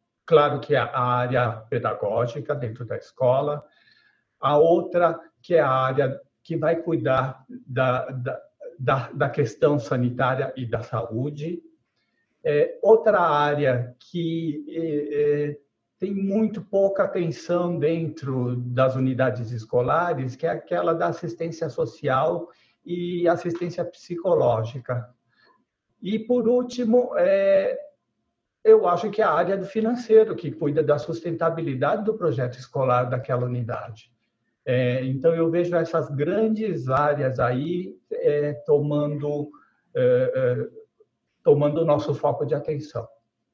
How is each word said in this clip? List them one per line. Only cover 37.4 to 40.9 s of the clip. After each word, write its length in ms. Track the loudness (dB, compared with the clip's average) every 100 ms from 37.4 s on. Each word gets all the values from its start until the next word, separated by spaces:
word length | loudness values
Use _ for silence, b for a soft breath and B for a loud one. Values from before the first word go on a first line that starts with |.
aí, 560 | 0 0 -2 -4 -6 -12 -10
é, 420 | -2 0 2 0 -2 2
tomando, 840 | 2 2 0 -2 -4 -4 -6 -8 b b b b
é, 380 | 0 4 4 2
é, 340 | 0 0 0 -6 -12 -20